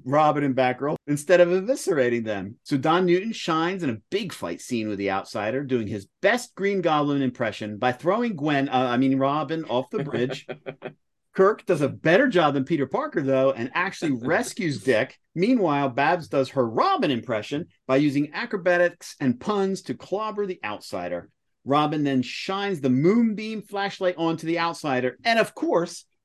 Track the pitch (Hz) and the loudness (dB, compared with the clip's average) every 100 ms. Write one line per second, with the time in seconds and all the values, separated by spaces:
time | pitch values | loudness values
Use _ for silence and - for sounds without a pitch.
0 | 127 147 151 147 143 127 127 123 139 - | 0 4 4 4 0 2 2 0 -4 -4
1 | - 147 147 175 175 185 196 285 - 160 | -2 -4 4 6 6 4 0 -2 0 2
2 | 120 120 110 101 95 - - 139 156 175 | 2 0 -2 -4 -6 -12 -4 -2 2 2
3 | 185 175 214 214 - 160 170 190 156 107 | 4 2 0 -6 -2 0 0 -2 -4 -6
4 | - 196 202 - 87 85 - 120 107 98 | -6 -6 -6 -8 -8 -8 -6 -4 -4 -2
5 | 98 95 95 113 104 127 139 123 104 104 | -2 -2 -4 -6 -4 -4 -2 -2 -2 -6
6 | - _ 294 277 - - 196 202 165 151 | -10 _ 0 0 -4 -6 -2 0 0 0
7 | 147 143 131 123 117 104 107 104 127 123 | 0 0 -2 -2 -4 -4 -8 -2 -2 0
8 | 160 208 240 175 151 143 135 127 131 120 | 0 0 -2 -4 -2 0 0 0 2 2
9 | 135 135 135 147 147 165 160 120 131 - | 2 2 2 0 -2 -6 -2 -2 -2 -6
10 | 147 117 127 127 - - - - - - | -4 -2 -2 -4 -12 -14 -14 -14 -16 -16
11 | _ _ _ - 190 220 - 160 139 107 | _ _ _ 2 2 2 0 0 0 0
12 | 156 185 277 175 151 139 131 165 131 220 | 4 4 4 4 4 2 0 -2 -2 -2
13 | 302 180 135 131 135 123 131 165 190 - | -2 -2 0 2 2 0 -4 -4 -4 -4
14 | 165 127 123 190 254 - 180 127 139 110 | -4 -2 0 -2 -2 -4 -4 -2 0 2
15 | 131 - _ 160 202 262 175 143 143 120 | 0 -6 _ -2 2 4 2 2 0 0
16 | 147 175 120 147 131 139 117 110 349 370 | 2 0 0 -2 0 0 0 2 2 2
17 | 185 120 110 110 107 143 175 _ - 131 | 0 0 -2 -4 -4 -8 -8 _ 0 4
18 | 147 139 147 170 233 202 175 175 175 175 | 4 2 -2 -4 -6 -2 2 4 2 0
19 | - - 139 120 - 208 196 190 - 127 | -14 -2 -2 0 -2 0 0 -2 -6 -10
20 | - 190 214 208 202 185 104 104 - 98 | -6 -4 -4 -4 -6 -6 -8 -8 -8 -8
21 | 87 87 85 _ _ _ 120 143 151 156 | -6 -6 -8 _ _ _ 0 2 2 0
22 | 143 135 127 - - 190 202 180 135 127 | 0 0 0 -6 -6 -4 -4 -2 0 4
23 | 160 226 233 196 214 220 - 196 196 - | 4 4 2 0 -6 -10 -8 -6 -6 -2
24 | 185 180 165 165 160 170 170 165 156 127 | -2 0 -2 -2 -2 -2 -2 -4 -2 0
25 | 127 - 233 226 208 - 330 214 170 - | -2 -2 0 2 0 -2 0 0 0 -6
26 | - _ | -20 _